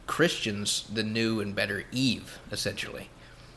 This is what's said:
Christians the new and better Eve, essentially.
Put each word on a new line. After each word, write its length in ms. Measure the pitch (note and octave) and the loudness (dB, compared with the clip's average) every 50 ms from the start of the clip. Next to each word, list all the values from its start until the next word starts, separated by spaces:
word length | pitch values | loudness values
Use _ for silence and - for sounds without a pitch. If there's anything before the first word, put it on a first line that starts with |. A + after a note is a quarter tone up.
| - | -8
Christians 800 | - - - D#3 E3+ - - - A2+ G2+ G2+ G#2 - - - - - | -2 4 6 6 6 4 2 0 -2 0 0 0 0 0 -2 -2 -2
the 100 | G#2 A2+ | -2 0
new 380 | G#2+ A2 A2 A2+ A2+ A2+ A2+ A2 | 0 0 2 2 2 4 2 2
and 140 | G2+ G2+ G2 | 0 0 0
better 300 | - G#2+ G#2 G2+ G2 - - | 0 0 0 0 -4 -4 -2
Eve, 460 | - B2+ C3+ B2+ G2+ - - - - - - - | 0 2 4 4 2 2 -2 -12 -14 -14 -10 -8
essentially. 580 | G#2+ - - G2+ - - - - - - - - - - - - - - - - - | -4 -2 -2 -2 -2 -2 -6 -6 -8 -10 -12 -12 -16 -20 -20 -20 -20 -20 -20 -20 -20